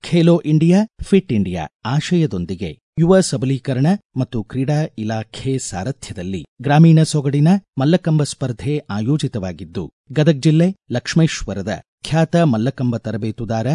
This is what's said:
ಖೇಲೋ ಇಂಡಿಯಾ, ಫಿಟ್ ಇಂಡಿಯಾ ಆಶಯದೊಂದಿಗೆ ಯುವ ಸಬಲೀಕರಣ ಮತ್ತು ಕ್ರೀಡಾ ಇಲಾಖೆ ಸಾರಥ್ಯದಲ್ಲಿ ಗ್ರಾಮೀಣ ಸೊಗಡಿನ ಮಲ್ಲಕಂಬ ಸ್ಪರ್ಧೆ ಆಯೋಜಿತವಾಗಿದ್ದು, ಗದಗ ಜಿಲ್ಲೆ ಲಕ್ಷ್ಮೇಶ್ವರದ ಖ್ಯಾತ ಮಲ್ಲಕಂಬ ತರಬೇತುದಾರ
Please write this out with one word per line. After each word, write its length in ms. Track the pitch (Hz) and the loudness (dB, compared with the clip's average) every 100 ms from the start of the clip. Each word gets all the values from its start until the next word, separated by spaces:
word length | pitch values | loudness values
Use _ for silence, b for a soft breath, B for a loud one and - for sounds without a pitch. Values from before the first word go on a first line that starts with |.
ಖೇಲೋ 380 | - 175 165 175 - | 0 2 4 4 2
ಇಂಡಿಯಾ, 420 | 156 165 185 220 _ | 2 4 4 2 _
ಫಿಟ್ 300 | - 196 - | 0 0 2
ಇಂಡಿಯಾ 340 | 110 90 90 76 _ 107 | -2 0 -4 -8 _ -4
ಆಶಯದೊಂದಿಗೆ 920 | 139 - 175 151 95 85 90 87 73 _ - | -2 0 0 0 -2 -6 -6 -8 -10 _ -2
ಯುವ 200 | 165 190 | 4 4
ಸಬಲೀಕರಣ 680 | - 135 131 135 - 127 147 202 _ - | 2 -2 -2 -4 -4 0 0 0 _ -6
ಮತ್ತು 260 | 202 117 | -4 -6
ಕ್ರೀಡಾ 360 | 104 127 135 147 156 - | -6 -6 -2 -2 -4 -6
ಇಲಾಖೆ 600 | 107 110 107 - 135 131 | -6 -6 -8 -8 -6 -4
ಸಾರಥ್ಯದಲ್ಲಿ 880 | - - 127 - - - 90 95 139 _ | -6 -8 -8 -10 -12 -10 -8 -8 -10 _
ಗ್ರಾಮೀಣ 420 | 127 147 165 160 | 2 6 8 6
ಸೊಗಡಿನ 440 | 156 151 139 143 156 196 _ - | 4 0 -2 2 2 2 _ -4
ಮಲ್ಲಕಂಬ 440 | 135 175 - 156 | 0 0 0 0
ಸ್ಪರ್ಧೆ 540 | 143 - 131 110 - 147 | -2 -4 -8 -6 -6 -6
ಆಯೋಜಿತವಾಗಿದ್ದು, 1120 | - 101 110 151 139 110 92 82 80 85 82 _ _ | -6 -6 -2 -2 -2 -6 -8 -10 -12 -10 -10 _ _
ಗದಗ 280 | 135 151 143 | 0 2 4
ಜಿಲ್ಲೆ 360 | 160 156 180 196 _ | 2 4 2 -2 _
ಲಕ್ಷ್ಮೇಶ್ವರದ 920 | 120 - 165 160 - - 101 95 82 _ _ - | -6 0 2 2 0 -8 -6 -6 -8 _ _ -4
ಖ್ಯಾತ 280 | 160 160 170 | 0 2 2
ಮಲ್ಲಕಂಬ 640 | 165 110 120 - 123 117 | 2 2 -2 -2 -4 -4
ತರಬೇತುದಾರ 680 | 110 107 110 - 113 113 113 | -6 -6 -6 -8 -6 -4 -2